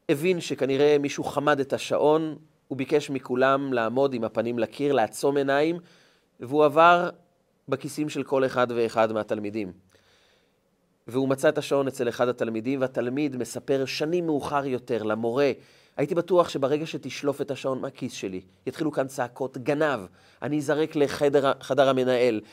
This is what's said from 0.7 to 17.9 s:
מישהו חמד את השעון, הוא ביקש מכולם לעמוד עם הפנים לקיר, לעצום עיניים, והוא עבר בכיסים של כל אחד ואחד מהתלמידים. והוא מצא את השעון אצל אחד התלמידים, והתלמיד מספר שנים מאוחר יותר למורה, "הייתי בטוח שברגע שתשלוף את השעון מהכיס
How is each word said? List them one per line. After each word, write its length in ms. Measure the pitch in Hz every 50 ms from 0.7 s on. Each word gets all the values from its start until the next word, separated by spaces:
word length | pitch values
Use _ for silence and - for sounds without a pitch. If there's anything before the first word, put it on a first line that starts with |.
| 135 135 147 147 147 143
מישהו 240 | 143 143 - - 143
חמד 360 | - - 143 143 147 147 139
את 120 | 131 -
השעון, 640 | 123 113 - - - - - 147 151 160 160 156 147 - - _ _ _ _ _
הוא 100 | 139 127
ביקש 320 | 131 - 156 147 143 -
מכולם 640 | 135 131 - - 123 123 131 135 135 135 139 135
לעמוד 420 | 127 117 113 110 120 135 139 135 127
עם 100 | 113 110
הפנים 340 | 110 - 117 110 117 120 117
לקיר, 340 | 110 - - - 139 143
לעצום 440 | 139 123 110 107 - - - 143 139
עיניים, 420 | 143 135 139 139 143 156 165 175 175 175 - _ _ _ _ _ _ _ _ _ -
והוא 240 | 123 120 143 151 151
עבר 460 | 147 135 160 165 170 175 175 175 180 - - _ _ _ _ _ _ _ _ _ -
בכיסים 400 | 135 - - 143 - 151 151 147
של 140 | - 139
כל 240 | 127 - 135 135 131
אחד 200 | 127 123 127 123 120
ואחד 420 | 120 117 117 110 - 117 113 110
מהתלמידים. 600 | 110 107 104 - - 107 104 104 104 113 101 92 - - _ _ _ _ _ _ _ _ _ _ _ _ _ _ _ _ _ _ _ _ _ _ _ _ _
והוא 220 | 117 117 135 135 131
מצא 200 | 135 131 - 156
את 100 | 151 151
השעון 300 | 135 - 147 139 139 131
אצל 200 | - - 123 120
אחד 200 | 113 - 123 123
התלמידים, 520 | 120 - 120 113 113 110 110 131 139 135
והתלמיד 560 | 131 127 131 131 117 127 127 143 151 139 127
מספר 480 | 123 113 - - 120 - - 139 135 135
שנים 420 | 127 - - 151 156 175 180 170
מאוחר 400 | 160 147 135 - - 147 143 139
יותר 360 | 143 123 120 123 - 120 107
למורה, 500 | 107 107 107 113 117 117 117 139 143 135 113 - - _ _ _ _ _ _
"הייתי 180 | - 147 151 185
בטוח 340 | 170 170 - 180 175 165 -
שברגע 380 | - 143 135 127 143 147 160
שתשלוף 540 | 156 - 147 - 180 - - 143 143 135 -
את 100 | 131 127
השעון 300 | 131 - - 135 131 120
מהכיס 320 | - 139